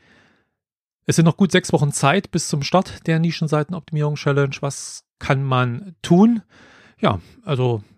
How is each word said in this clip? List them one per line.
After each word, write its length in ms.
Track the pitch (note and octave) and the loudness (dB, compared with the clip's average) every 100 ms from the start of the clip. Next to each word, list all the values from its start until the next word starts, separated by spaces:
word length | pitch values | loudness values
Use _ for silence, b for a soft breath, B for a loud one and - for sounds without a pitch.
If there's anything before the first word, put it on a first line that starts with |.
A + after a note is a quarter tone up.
| b b b b b b _ _ _ _ - | b b b b b b _ _ _ _ -2
Es 100 | C#3+ | 0
sind 100 | E3 | 0
noch 120 | - | 2
gut 160 | G3 | 2
sechs 180 | F3+ - | 2 0
Wochen 220 | E3 D3 | 0 0
Zeit 380 | - C#3 F3+ - | 0 0 0 -2
bis 180 | E3+ - | -6 -4
zum 140 | C#3+ | -6
Start 440 | C#3 F3+ F#3+ - - | 0 0 0 -6 -2
der 120 | D#3+ | 0
Nischenseiten-Optimierung-Challenge. 1400 | E3 - D#3 D3+ D3 F3 - D3+ D3 D3 - C#3 C#3 - | 0 -2 -2 -2 -2 -8 -6 -4 -4 -2 0 0 0 -2
Was 460 | C#3+ - - - _ - | -6 -8 -12 -16 _ -8
kann 240 | - C3+ | -2 0
man 520 | C#3 B2+ B2 A#2+ G3+ - | 0 0 0 -4 -10 -6
tun? 400 | - F3 A3+ A#3 - b b b b b | 2 6 6 4 -4 b b b b b
Ja, 200 | F#3+ G2 - b | -2 -2 -6 b
also 380 | - B2+ B2+ A2+ - | -6 -2 0 -2 -8